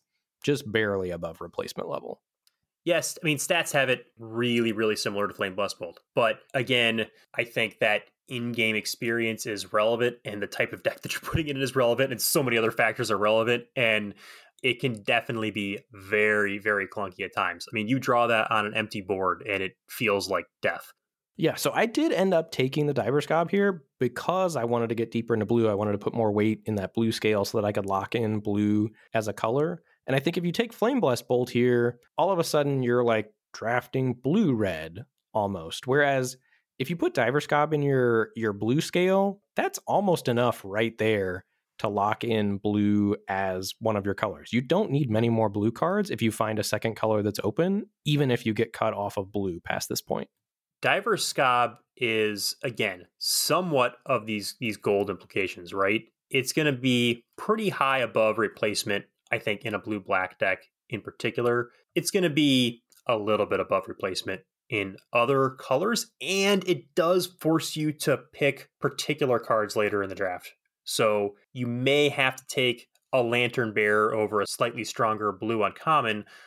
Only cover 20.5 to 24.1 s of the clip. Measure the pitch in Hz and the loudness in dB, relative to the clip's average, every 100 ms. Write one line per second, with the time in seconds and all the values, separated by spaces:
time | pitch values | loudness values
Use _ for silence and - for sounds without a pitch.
20.5 | _ 98 82 - _ _ _ _ - 151 | _ -4 -4 -10 _ _ _ _ -4 -2
21.5 | 147 143 156 226 262 320 165 190 165 165 | 0 -2 0 0 0 0 2 2 2 0
22.5 | - 131 147 147 135 104 143 143 156 165 | -2 -2 0 0 0 0 0 0 0 2
23.5 | 202 202 175 - _ 123 | 2 2 0 -10 _ -4